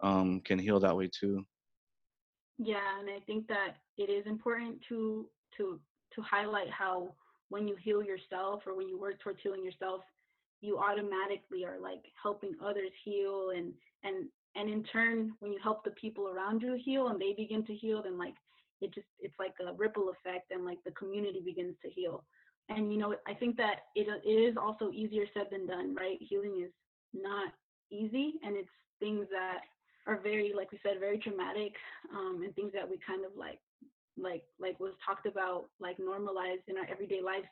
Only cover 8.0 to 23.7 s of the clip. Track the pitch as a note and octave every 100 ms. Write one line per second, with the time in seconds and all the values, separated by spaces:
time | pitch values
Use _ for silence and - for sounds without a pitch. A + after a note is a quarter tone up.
8 | G#3 F#3 - F#3 F#3+ G3+ - F#3+ F#3+ F#3
9 | G3 G3 G3+ F#3+ G3+ F#3+ F#3 F3+ F#3+ F#3
10 | - _ _ _ _ _ G#3 G3+ G3+ G#3
11 | G3+ F#3+ G3 G3+ - F#3 F3+ F#3 F#3 F#3
12 | - - G#3 G#3 G3+ E3 G3 G#3 F#3+ -
13 | - G3+ G3 G3 F#3 F3+ F3 - _ _
14 | G3 F#3+ - _ _ - G#3 G#3+ A3 A3+
15 | A3+ A3+ A3 - G#3 G3+ A3 G#3+ G3+ -
16 | A3 G#3+ G3 F#3 G3 A3 B3 B3+ C4+ C4+
17 | B3 G3+ G3 G3+ G#3+ A3 A3 G#3 A3 G#3+
18 | F#3+ F3+ - - _ _ _ - G3 G3+
19 | - - G3 - F#3+ - F3+ F3 G#3+ G#3+
20 | F#3+ F3+ F#3 F3+ - F#3 F3+ F3 F#3 -
21 | F#3+ G3+ G#3 F#3 F3 F3+ F3+ - - F#4
22 | F3 - - _ _ _ - G#3+ G#3 G#3+
23 | G#3 G#3 - G#3 A#3+ A#3 A3